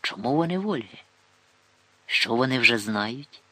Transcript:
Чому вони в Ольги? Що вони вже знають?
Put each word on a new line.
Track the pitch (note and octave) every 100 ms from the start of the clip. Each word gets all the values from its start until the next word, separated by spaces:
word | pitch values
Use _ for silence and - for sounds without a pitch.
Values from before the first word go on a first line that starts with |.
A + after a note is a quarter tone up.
Чому | - - A2+ D3
вони | E3+ F#3
в | G#3
Ольги? | D#3+ G#2+ - - _ _ _ _ _ _ _ _ _ -
Що | - - A2+
вони | C3 C3
вже | A#2+ A#2
знають? | G#2 G#2 G#2 B2+ C#3+ - _